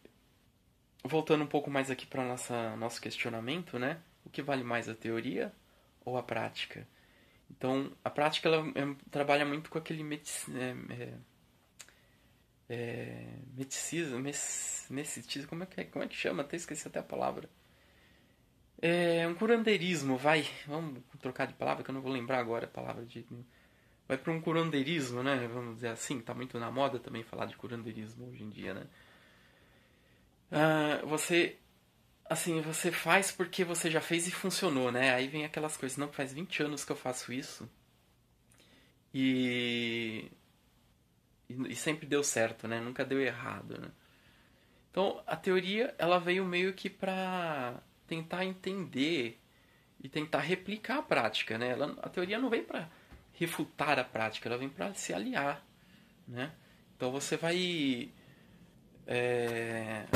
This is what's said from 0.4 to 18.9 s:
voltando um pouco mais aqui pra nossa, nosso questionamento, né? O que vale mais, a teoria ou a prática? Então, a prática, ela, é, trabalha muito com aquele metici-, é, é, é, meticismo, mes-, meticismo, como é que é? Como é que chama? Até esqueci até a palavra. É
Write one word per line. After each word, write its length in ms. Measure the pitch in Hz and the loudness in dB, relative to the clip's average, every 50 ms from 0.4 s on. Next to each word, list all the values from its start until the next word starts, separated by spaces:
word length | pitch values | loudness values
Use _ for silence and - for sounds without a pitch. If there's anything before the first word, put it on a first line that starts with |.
| _ _ _ _ _ _ _ _ _ _ _ - - | _ _ _ _ _ _ _ _ _ _ _ -8 -4
voltando 400 | 127 160 160 156 - 156 151 147 | 2 2 4 6 6 6 6 6
um 20 | |
pouco 240 | 139 - 147 143 147 | 4 2 0 0 2
mais 200 | 139 135 135 135 | 0 2 2 2
aqui 160 | 127 - - | -2 -4 -4
pra 180 | - - 135 127 | -6 -2 -2 -2
nossa, 520 | 123 123 123 - - 120 117 113 110 110 | -2 -2 -4 -4 -2 -2 0 0 -2 -2
nosso 240 | 113 113 117 - - | -2 -4 -4 -4 -4
questionamento, 800 | - 117 - - - 120 113 113 113 123 156 185 165 - 143 120 | -6 -6 -4 -4 -4 -2 -2 -4 -2 -2 -2 -4 -4 -4 -2 0
né? 220 | 127 139 165 165 - - - _ - | 0 0 -2 -4 -8 -18 -20 _ -18
O 60 | - | -12
que 120 | - 156 | -8 -6
vale 220 | 139 143 139 131 120 | -2 0 0 0 0
mais, 240 | 120 117 117 110 113 | 0 0 0 0 -2
a 60 | 113 | -6
teoria 580 | - - 113 113 113 117 127 185 - - 202 - - _ _ - - _ _ _ _ - | -4 -2 -2 -2 0 -2 -2 -2 -2 -2 -4 -6 -12 _ _ -20 -20 _ _ _ _ -6
ou 140 | 123 127 127 | -4 -2 -2
a 40 | |
prática? 640 | 123 - 113 113 113 110 - - - - - - 113 - - - - - - - - - - - _ - | -2 -2 -2 -2 -2 -4 -4 -6 -8 -8 -8 -12 -14 -16 -20 -20 -20 -20 -20 -20 -20 -20 -20 -20 _ -20
Então, 420 | - - 127 131 135 135 139 139 - - - | -10 -2 0 2 2 2 0 -2 -6 -6 -6
a 60 | 120 | -4
prática, 380 | - 147 147 156 156 - - 165 | 0 2 2 2 2 2 4 4
ela, 180 | 160 156 156 151 | 4 4 2 0
é, 280 | - - 143 143 139 - - - | -2 -2 -2 -2 -2 -6 -10 -6
trabalha 340 | - 143 139 143 143 147 147 | -2 0 4 4 4 4 4
muito 240 | 143 143 156 160 - | 2 0 -4 -4 -4
com 80 | - 160 | -6 -6
aquele 240 | 160 - 165 156 | -4 -4 -6 -4
metici-, 500 | 151 151 147 151 - - - - - 151 143 | -4 -6 -6 -8 -8 -8 -8 -6 -6 -6 -4
é, 200 | 123 127 127 123 127 - - 123 | -4 -4 -4 -4 -6 -8 -8 -8
é, 200 | 123 120 123 123 120 123 - _ _ _ _ _ _ _ _ _ - - - - _ _ _ _ _ _ - _ _ _ _ _ _ _ - | -8 -8 -10 -10 -12 -16 -18 _ _ _ _ _ _ _ _ _ -20 -20 -20 -20 _ _ _ _ _ _ -20 _ _ _ _ _ _ _ -8
é, 600 | 120 120 117 117 120 120 120 120 120 117 117 117 117 120 123 120 123 | -6 -4 -4 -4 -4 -6 -6 -8 -8 -10 -10 -12 -12 -14 -14 -12 -10
meticismo, 640 | 131 135 - - - - - 151 170 165 143 120 123 | -10 -8 -6 -6 -6 -4 -2 -2 -2 -2 -2 -2 -2
mes-, 680 | 135 143 143 - - - - - - - - - - - | -2 -2 -4 -4 -4 -4 -4 -4 -4 -4 -4 -6 -6 -6
meticismo, 580 | 127 139 151 - - 117 117 - - 143 - - | -6 -4 -4 -4 -6 -8 -6 -6 -6 -6 -6 -6
como 140 | 165 170 | -6 -6
é 40 | 185 | -6
que 140 | 185 - - | -6 -6 -8
é? 40 | - | -8
Como 200 | - - - - | -6 -4 -4 -4
é 40 | - | -4
que 80 | - | -4
chama? 260 | - - - 185 160 | -2 -2 0 0 0
Até 140 | 139 - 165 | -2 -4 -4
esqueci 300 | 175 - - 151 - - 165 | -6 -6 -6 -8 -8 -8 -6
até 100 | - - | -6 -6
a 60 | - | -6
palavra. 440 | - - 127 - - - - - - _ _ _ _ - _ - - - - - - - - _ _ _ _ _ _ _ _ _ _ _ - | -4 -2 0 0 0 -2 -4 -8 -12 _ _ _ _ -20 _ -20 -20 -20 -20 -20 -20 -20 -20 _ _ _ _ _ _ _ _ _ _ _ 0
É 460 | - 170 | 2 4